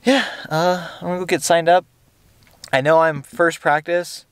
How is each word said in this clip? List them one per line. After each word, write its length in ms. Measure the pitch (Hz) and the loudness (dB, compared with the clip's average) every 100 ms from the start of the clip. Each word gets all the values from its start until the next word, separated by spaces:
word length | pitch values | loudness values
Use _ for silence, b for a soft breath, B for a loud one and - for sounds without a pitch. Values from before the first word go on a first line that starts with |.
yeah, 200 | - 269 226 B - | 2 0 -2 B -8
uh, 400 | 156 175 180 165 B | -2 0 -2 -6 B
I'm 60 | 175 | -8
gonna 100 | 180 | -6
go 40 | |
get 180 | 180 180 | -2 -2
signed 260 | - 170 165 | 2 0 4
up. 160 | 180 175 _ _ _ _ _ _ _ - | 2 2 _ _ _ _ _ _ _ -4
I 80 | 135 | 0
know 200 | 139 160 | 4 4
I'm 220 | 160 147 | 4 -2
first 380 | 135 - 170 160 | -10 0 0 0
practice 640 | 165 147 156 175 175 - _ | 0 0 0 -4 -4 -14 _